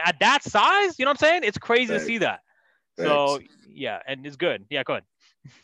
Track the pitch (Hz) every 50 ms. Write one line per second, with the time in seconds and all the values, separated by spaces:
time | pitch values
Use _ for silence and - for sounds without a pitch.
0 | 165 175 175 139 196 226 269 285 - - - 214 220 302 370 403 403 381 330 -
1 | 254 269 294 - 302 302 339 359 302 208 208 - - - 233 240 254 220 - -
2 | - - 233 226 175 123 98 - _ _ _ _ _ _ _ _ _ _ _ -
3 | 170 147 147 147 143 139 143 139 - - _ _ _ - - - 135 117 104 92
4 | - 131 135 131 135 147 143 135 170 170 127 101 98 104 143 139 131 - 143 107
5 | - _ _ _ _ _ _ _ - 135 - _